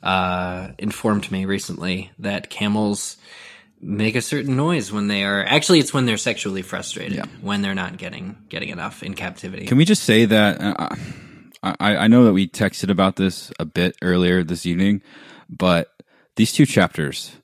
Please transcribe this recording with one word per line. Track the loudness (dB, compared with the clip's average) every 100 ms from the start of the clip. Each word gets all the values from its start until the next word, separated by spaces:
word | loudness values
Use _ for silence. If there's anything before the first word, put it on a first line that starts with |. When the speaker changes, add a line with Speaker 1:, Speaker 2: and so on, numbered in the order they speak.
Speaker 1:
uh, | 0 0 0 -2 -4 -8 -12 -8
informed | -8 -4 0 0 -2
me | -4 -2
recently | -4 -6 -8 -4 -6 -6 _
that | -6 -6 -8
camels | -6 -2 0 0 -2 -6 -14 _ -20 -20 -20 _ _
make | -8 -2 0 0
a |
certain | -2 -4 -2 0
noise | 0 0 -2
when | -4 -2
they | 0
are, | 0 0 2
actually, | 2 4 4
it's | 4
when | 0 0
they're | 0
sexually | -2 -4 -6 -8
frustrated, | -8 -10 -8 -10 -8 -8
Speaker 2:
Yeah. | -10 -12
Speaker 1:
when | -6 -4
they're | -2 -4
not | -8 -10
getting, | -14 -12 -14 -16 _
getting | -12 -10
enough | -10 -12 -12
in | -12
captivity. | -10 -10 -12 -14 -12 0
Speaker 2:
Can | 4
we | 4
just | 4
say | 4 4 6
that, | 6 4 2
uh, | -4 -4 -6 -8 -12 -16 -18 -20 -20 _
I, | -8 -2
I, | 0 2
I | 6
know | 8 8
that |
we | 6 0
texted | 0 -2 -2 -2
about | 2 2 2
this | -2 -2 -14 -10
a | -6
bit | 0 -2 0
earlier | 0 2 4 2
this | 0 -4 -4
evening, | 0 2 0 _ -20 -20 -20 _
but | -2 2 2 0 _ -20 _ _ 0
these | 0
two | 4 4
chapters | 4 2 0 -6 -6 -14 -18